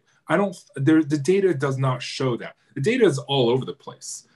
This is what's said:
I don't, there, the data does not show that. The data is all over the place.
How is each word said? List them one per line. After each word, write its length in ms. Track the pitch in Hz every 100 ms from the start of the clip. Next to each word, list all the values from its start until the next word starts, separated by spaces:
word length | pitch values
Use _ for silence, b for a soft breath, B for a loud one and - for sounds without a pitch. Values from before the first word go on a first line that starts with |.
| _ _ -
I 100 | 165
don't, 180 | 202 175 - -
there, 280 | 143 160
the 140 | 147 151
data 360 | 139 190 190
does 240 | 139 139 131
not 240 | 135 127
show 360 | - - 131 113
that. 180 | 101 - _ -
The 60 |
data 240 | 139 254 196
is 140 | 135
all 300 | 135 139 117
over 160 | 127 -
the 80 |
place. 540 | - - - - - -